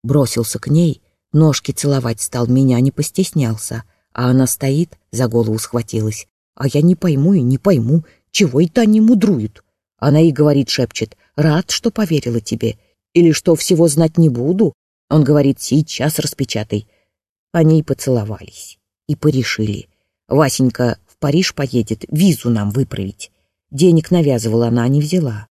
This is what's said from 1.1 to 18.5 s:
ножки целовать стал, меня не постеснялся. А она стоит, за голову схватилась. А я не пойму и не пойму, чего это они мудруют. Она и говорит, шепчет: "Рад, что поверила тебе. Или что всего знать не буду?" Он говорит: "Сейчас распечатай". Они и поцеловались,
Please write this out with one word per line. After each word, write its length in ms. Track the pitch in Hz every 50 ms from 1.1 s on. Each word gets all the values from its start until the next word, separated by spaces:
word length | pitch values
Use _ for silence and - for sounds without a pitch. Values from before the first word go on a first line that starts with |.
| _ _ _ _
ножки 400 | - 151 160 156 139 - _ -
целовать 480 | 131 - - 143 143 135 123 117 117 -
стал, 260 | - - - 123 120
меня 320 | 117 123 131 135 131 123 117
не 100 | 127 139
постеснялся. 920 | - - 147 - _ - 190 - - 160 135 113 110 107 - - - 113 - _ _ _ _ _
А 180 | _ - 123 123
она 160 | 127 131 131
стоит, 520 | 123 - - 139 135 135 151 175 - - _ _ _
за 180 | - 113 127 120
голову 300 | 117 117 113 110 110 110
схватилась. 680 | - - - 120 113 - - 110 107 110 107 - - _ _ _ _ _ _
А 120 | - 127
я 160 | 139 - 147
не 120 | 147 175 180
пойму 400 | - - 175 151 135 139 180 202
и 60 | 175
не 160 | 123 120 131
пойму, 480 | 135 _ 208 185 127 110 117 151 170 160 _ _ _ _ _
чего 300 | - - 202 143 123 139
это 220 | 175 170 _ 247
они 180 | 233 220 214 220
мудруют. 640 | 214 226 247 202 180 208 180 123 107 107 _ - _ _ _ _ _ _ _
Она 240 | _ - 147 147 151
и 120 | 160 170
говорит, 360 | 135 151 151 147 143 143 127 -
шепчет: 480 | - - 123 - - - 113 107 - _ _ _ _
"Рад, 340 | - 151 160 147 170 185 -
что 200 | - - - 233
поверила 500 | - - 214 160 160 143 - 123 117 117
тебе. 380 | 107 - 117 113 - 110 110 _ _ _ _ _ _ _ _
Или 180 | 170 170 165
что 220 | 151 - - 185 165
всего 340 | 151 - - 190 156 170 165
знать 300 | 139 160 165 160 160 -
не 100 | 165 156
буду?" 440 | 120 117 123 147 185 196 226 151 - _ _ _ _ _ _ _
Он 160 | - 156 147
говорит: 360 | 123 151 147 139 139 135 -
"Сейчас 580 | - - 139 151 156 - - - 135 151 156 -
распечатай". 720 | 127 127 - - 135 - - 110 107 _ - 104 107 _ _ _ _ _ _ _ _ _ _ _ _ _
Они 260 | - 170 156 156 160 160
и 40 |
поцеловались, 960 | 151 - 135 - - 135 127 117 104 107 107 - - -